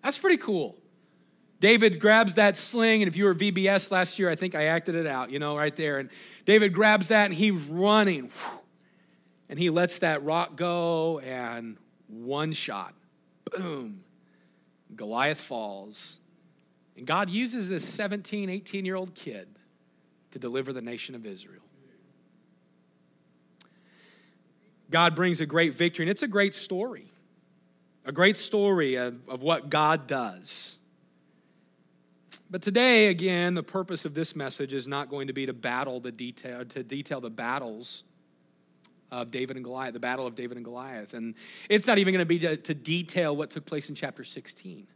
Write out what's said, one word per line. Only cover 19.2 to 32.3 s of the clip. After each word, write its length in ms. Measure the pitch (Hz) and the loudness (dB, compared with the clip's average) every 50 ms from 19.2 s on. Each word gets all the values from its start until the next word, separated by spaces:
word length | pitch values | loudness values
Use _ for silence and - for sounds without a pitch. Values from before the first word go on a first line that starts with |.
| - 151 117 101 92 95 - _ _ _ _ _ _ _ _ _ _ _ _ _ _ _ | -14 -14 -14 -14 -16 -18 -20 _ _ _ _ _ _ _ _ _ _ _ _ _ _ _
to 80 | - 127 | -18 -12
deliver 320 | 120 120 120 131 135 131 | -10 -6 -4 -4 -4 -4
the 100 | 135 127 | -8 -10
nation 340 | 117 120 120 120 - - 135 | -8 -10 -10 -10 -12 -12 -14
of 100 | 120 113 | -14 -14
Israel. 380 | 110 98 90 - - - - _ _ _ _ _ _ _ _ _ _ _ _ _ _ _ _ _ _ _ _ _ _ _ _ _ _ _ _ _ _ _ _ _ _ _ _ _ _ _ _ - _ _ _ _ _ _ _ _ _ _ _ _ _ _ _ _ _ _ _ _ _ _ _ _ _ | -14 -14 -16 -18 -20 -20 -20 _ _ _ _ _ _ _ _ _ _ _ _ _ _ _ _ _ _ _ _ _ _ _ _ _ _ _ _ _ _ _ _ _ _ _ _ _ _ _ _ -20 _ _ _ _ _ _ _ _ _ _ _ _ _ _ _ _ _ _ _ _ _ _ _ _ _
God 260 | 147 165 170 170 165 | 2 4 4 4 4
brings 260 | 156 180 185 175 156 | 2 2 2 2 0
a 40 | 160 | -2
great 280 | 143 147 165 170 160 131 | -2 2 2 2 2 2
victory, 300 | 123 170 170 165 - 165 | 2 0 0 0 0 -2
and 60 | 170 | -2
it's 140 | 202 202 - | -2 -2 -4
a 60 | 254 | -2
great 260 | 196 202 202 202 - | 0 0 0 0 0
story. 560 | - - - 190 180 208 254 233 - - - _ _ _ _ _ _ _ _ _ _ _ _ _ _ _ _ _ _ _ | -6 -10 -8 -6 -6 -6 -6 -8 -12 -18 -20 _ _ _ _ _ _ _ _ _ _ _ _ _ _ _ _ _ _ _
A 80 | - 143 | -8 0
great 240 | 160 180 196 214 - | 4 6 6 6 4
story 580 | - - - 208 202 202 196 180 156 135 127 | -2 -2 0 2 4 4 4 4 4 2 2
of, 240 | 123 123 123 120 120 127 - | 0 0 -4 -6 -10 -12 -12
of 140 | 131 127 | -10 -4
what 280 | 127 151 165 147 - 147 | 0 0 0 0 0 0
God 380 | 151 151 151 151 160 151 139 123 | 2 4 6 6 4 2 0 -4
does. 680 | 143 135 120 107 95 92 90 - - - - - - _ _ _ _ _ _ _ _ _ _ _ _ _ _ _ _ _ _ _ _ _ _ _ _ _ _ _ _ _ _ _ | -4 -4 -4 -4 -8 -10 -14 -14 -12 -12 -12 -14 -16 _ _ _ _ _ _ _ _ _ _ _ _ _ _ _ _ _ _ _ _ _ _ _ _ _ _ _ _ _ _ _